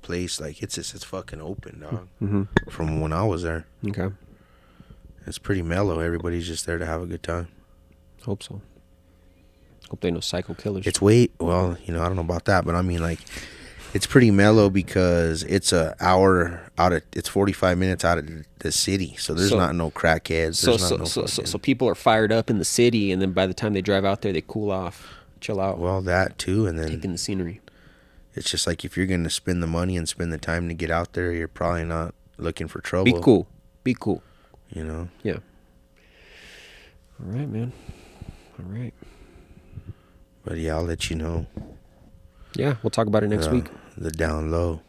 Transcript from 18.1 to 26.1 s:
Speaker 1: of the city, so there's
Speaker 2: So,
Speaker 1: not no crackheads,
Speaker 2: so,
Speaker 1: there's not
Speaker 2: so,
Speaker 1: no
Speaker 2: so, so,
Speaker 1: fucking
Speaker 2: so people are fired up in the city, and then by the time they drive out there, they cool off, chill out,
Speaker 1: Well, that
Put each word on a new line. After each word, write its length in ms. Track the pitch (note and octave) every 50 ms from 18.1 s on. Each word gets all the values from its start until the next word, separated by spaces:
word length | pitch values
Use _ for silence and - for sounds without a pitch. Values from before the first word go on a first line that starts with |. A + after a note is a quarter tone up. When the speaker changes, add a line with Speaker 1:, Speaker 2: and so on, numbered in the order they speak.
| E2+
Speaker 1:
of 100 | E2 D2 D2+ D#2+ D#2 D2+ - - -
the 120 | - D#2
city, 420 | D2+ - - - F#2+ G2 F#2 C2+ - -
so 160 | - - D#2+
there's 160 | E2 F#2 G2+
Speaker 2:
So, 80 | A#2+ G#2
Speaker 1:
not 160 | F2+ D2+ D2+
no 160 | F2 E2 D#2+
crackheads, 640 | - - - E2 D#2+ E2 - - E2 D#2+ E2 D#2+ E2
Speaker 2:
so, 140 | - - C3+
Speaker 1:
there's 100 | A#2 G#2+
not 80 | F#2 F2+
Speaker 2:
so, 80 | -
Speaker 1:
no 80 | E2 D#2+
Speaker 2:
so, 160 | D#2+ - - -
so, 0 | - - -
Speaker 1:
fucking 40 | -
Speaker 2:
so 120 | - - G#2
people 280 | - - C3 A#2 C3 A#2
are 60 | -
fired 380 | - - B2+ A2+ A2 A2 G#2
up 160 | A2+ A2+ G#2+ -
in 100 | A#2+ G2+
the 60 | D#2+
city, 480 | - - - A#2+ A#2+ A#2 A2 G2+ G2
and 80 | F#2 F#2
then 120 | F#2+ F#2+
by 140 | F2+ F#2+ F#2+
the 60 | F#2+
time 220 | F#2 - - A2 G#2
they 80 | G2
drive 240 | F#2 G2+ G2 G2 F#2+
out 160 | G2 G2 -
there, 100 | - G#2
they 80 | F#2 D#2+
cool 300 | - - - A2 G#2+ G#2
off, 420 | F#2+ F#2+ F#2 F2 - - - - - - - - - -
chill 180 | - - A2 F#2+
out, 180 | F#2+ G2 F#2+ -
Speaker 1:
Well, 220 | E2+ F2+ F#2+ F#2+
that 380 | F#2 F2+